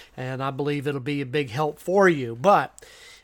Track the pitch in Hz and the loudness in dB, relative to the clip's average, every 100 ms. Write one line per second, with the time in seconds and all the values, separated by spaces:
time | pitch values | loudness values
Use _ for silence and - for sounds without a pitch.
0 | - - 127 131 135 131 147 147 139 139 | -18 -12 -8 -6 -6 -4 -4 -2 -4 -6
1 | 123 143 135 147 135 120 151 151 - 190 | -4 -6 -4 -4 -4 -2 -4 -4 0 4
2 | 190 151 120 117 165 185 139 - - - | 4 4 -4 2 4 4 2 -10 -20 -20
3 | - - | -20 -20